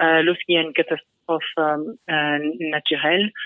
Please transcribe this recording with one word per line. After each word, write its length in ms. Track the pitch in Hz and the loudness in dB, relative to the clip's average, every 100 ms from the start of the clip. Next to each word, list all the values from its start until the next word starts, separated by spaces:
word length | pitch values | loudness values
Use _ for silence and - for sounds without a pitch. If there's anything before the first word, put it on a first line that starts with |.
Euh, 200 | 165 160 | 2 4
lorsqu'il 340 | 165 175 - 170 | 4 0 0 0
y 20 | |
a 40 | |
une 120 | 160 | 2
catastrophe, 680 | 147 160 156 - _ - 160 - - | 0 0 -2 -6 _ -4 -4 -2 -2
euh, 200 | 156 151 156 151 - | 0 0 -4 -10 -4
euh, 300 | 156 147 147 151 170 160 | -2 0 0 -2 -4 -4
naturelle, 600 | 151 - 147 151 180 214 - | -4 -2 0 2 2 0 -4